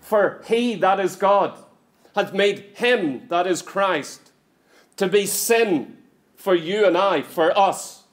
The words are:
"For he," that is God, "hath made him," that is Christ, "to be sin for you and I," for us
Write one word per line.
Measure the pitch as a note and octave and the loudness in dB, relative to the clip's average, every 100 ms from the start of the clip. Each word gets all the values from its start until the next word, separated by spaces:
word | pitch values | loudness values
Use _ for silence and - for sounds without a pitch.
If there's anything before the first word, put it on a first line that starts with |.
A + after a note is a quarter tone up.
"For | - G#3+ F3+ - - | 0 0 0 -2 -4
he," | A3+ A#3+ G#3 | -2 0 0
that | F#3 F#3+ | 0 2
is | F#3 - | -2 0
God, | G3 G3+ F3+ - - _ _ _ _ - | 2 2 0 -6 -20 _ _ _ _ -6
"hath | G3 | -4
made | F#3+ G3+ G3 - - | 0 0 0 -10 -4
him," | A#3+ B3 E3+ B2 - | 0 0 0 -6 -4
that | E3+ F3+ | -2 0
is | E3+ | -2
Christ, | - F#3+ G3 E3 B2+ - _ _ _ _ _ _ _ - | -4 -2 -2 -2 -6 -16 _ _ _ _ _ _ _ -4
"to | F#3+ | 0
be | G3+ G3 | 0 0
sin | - - A3+ A3+ D#3+ G#2+ - _ _ _ _ | -4 0 2 2 0 -4 -16 _ _ _ _
for | G3 F3+ | -2 -2
you | D#3+ G3+ G3+ | 0 2 2
and | E3+ | 2
I," | G3 E3 | 0 -2
for | C3 - E3 G3 | -4 -2 0 2
us | G3 D3 - - _ | 2 0 -10 -18 _